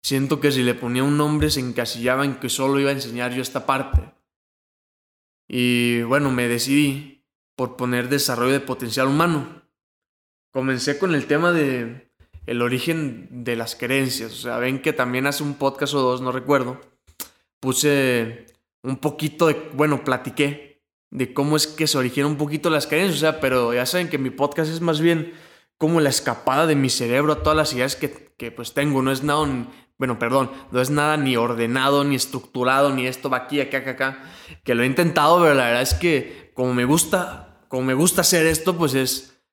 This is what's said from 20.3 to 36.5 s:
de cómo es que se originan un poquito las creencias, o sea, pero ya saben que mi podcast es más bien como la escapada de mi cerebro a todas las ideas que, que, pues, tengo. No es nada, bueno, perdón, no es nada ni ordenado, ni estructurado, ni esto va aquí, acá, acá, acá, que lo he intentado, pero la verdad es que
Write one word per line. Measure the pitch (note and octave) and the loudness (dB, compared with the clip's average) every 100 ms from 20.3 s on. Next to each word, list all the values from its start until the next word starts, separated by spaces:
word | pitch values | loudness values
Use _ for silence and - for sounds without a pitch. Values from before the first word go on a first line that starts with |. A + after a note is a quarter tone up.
| - C#3+ C#3+ - _ _ _ _ | -2 -2 -2 -14 _ _ _ _
de | - B2+ | -6 -4
cómo | - C#3+ D3+ | -2 0 0
es | - | 0
que | - D#3 | -2 -2
se | C#3+ | 0
originan | B2+ B2+ C#3+ | 0 0 0
un | D3 | 0
poquito | D3 D3+ E3+ | -4 -2 0
las | D3+ C#3+ | 0 0
creencias, | D3+ G3 D3+ | 0 0 2
o | |
sea, | D#3 D#3 | 0 0
pero | C3+ B2+ A#2+ | 0 2 2
ya | A#2+ B2+ | 0 0
saben | F3+ E3+ | -2 -2
que | C#3 | -2
mi | C3 | -4
podcast | C3 C#3+ C#3+ D#3 | -2 -2 -2 -4
es | E3 | -2
más | E3+ D3+ | -2 2
bien | E3 E3 E3 - - - _ _ | 2 2 -2 -12 -20 -20 _ _
como | D#3 E3+ | 2 4
la | C#3+ | 2
escapada | B2+ - A#2 - C3+ E3 | 0 -4 -4 0 2 2
de | D3 | 2
mi | C3+ | 2
cerebro | A#2+ A#2+ B2+ D3+ | 0 0 2 2
a | D3+ | 0
todas | D3+ D#3 | 2 2
las | D3 | 0
ideas | B2 C3+ - | 0 -2 -2
que, | C#3+ - - _ | -6 -8 -20 _
que, | A#2 | -14
pues, | - A#2 | -10 -6
tengo. | - D3 C3+ | -2 0 2
No | C3 | 2
es | C3 | 0
nada, | D3 D3+ D3 C3 A#2+ - _ _ | 0 0 0 -2 -6 -14 _ _
bueno, | C3 A#2 | -4 -2
perdón, | A#2 C3 C3 - - | 0 2 0 -6 -4
no | B2 | -2
es | B2+ | 0
nada | D3 D3+ D3+ | 2 2 2
ni | C3+ A#2+ | 2 2
ordenado, | A#2 A#2 A#2 C3 C3 C#3+ | 0 0 0 2 2 2
ni | C#3+ C3+ | 2 0
estructurado, | - B2+ - B2+ B2 C3+ C#3+ | -2 -8 -8 -2 0 4 2
ni | C3 B2+ | 2 -4
esto | B2+ C#3+ | -6 -4
va | B2+ | -4
aquí, | - C#3+ | -2 -4
acá, | C3+ C3+ | -2 -4
acá, | C3+ | -6
acá, | B2+ C3+ C3+ - - - - | -4 -4 -4 -18 -20 -20 -14
que | - | -2
lo | A#2 | 2
he | B2 | 2
intentado, | C3+ E3+ D#3 D3+ F3 | 2 2 4 6 8
pero | E3 | 6
la | C#3 A#2+ | 6 4
verdad | A#2+ | 2
es | C3 | 2
que | - F3 D3 A2+ - - | 0 2 0 -2 -14 -18